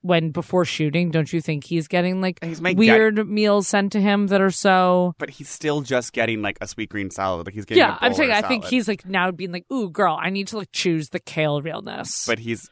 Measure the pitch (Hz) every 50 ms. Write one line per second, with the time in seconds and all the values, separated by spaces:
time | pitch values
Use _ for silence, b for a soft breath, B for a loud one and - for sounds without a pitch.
0 | - 175 180 170 160 160 139 170 165 - - 180 175 - - - 156 151 139 175
1 | 175 170 151 160 156 - - 165 151 - 156 147 - - 170 165 156 - - 180
2 | 175 180 185 185 190 185 180 - - 165 165 156 160 185 185 185 220 220 226 220
3 | 220 220 214 214 220 175 208 214 214 208 202 208 190 - - 202 196 196 - 214
4 | 190 208 202 202 202 190 196 196 190 190 175 - - 202 185 185 185 180 180 180
5 | 180 180 170 _ 151 - - - 143 - - - - 151 147 147 139 123 131 123
6 | 117 - - 123 113 113 113 107 104 101 98 - 107 98 - - 110 - - 104
7 | 98 92 - - 98 95 92 85 82 95 95 107 98 - - 359 285 - - -
8 | - 247 240 - 311 247 220 208 214 - 247 226 - - 247 254 214 208 208 -
9 | - 180 190 185 180 185 180 151 185 180 170 180 - _ 269 269 214 185 151 -
10 | 202 175 156 151 160 175 190 196 196 185 226 214 190 - - - - 185 165 156
11 | 151 - - 175 _ - - 165 156 151 147 147 143 160 - 113 104 113 - -
12 | - - - - - - 117 110 113 117 117 104 - -